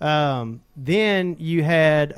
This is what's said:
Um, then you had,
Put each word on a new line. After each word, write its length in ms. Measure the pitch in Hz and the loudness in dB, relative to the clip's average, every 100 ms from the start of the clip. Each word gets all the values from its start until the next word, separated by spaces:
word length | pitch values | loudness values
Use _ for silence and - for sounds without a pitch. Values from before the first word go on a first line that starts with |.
Um, 600 | 151 151 147 127 113 117 _ - | -2 0 0 -2 -6 -10 _ -12
then 600 | 135 196 214 196 180 165 | -2 0 2 0 -2 -4
you 240 | 160 165 | -2 0
had, 500 | 151 165 156 151 147 | 2 4 4 2 0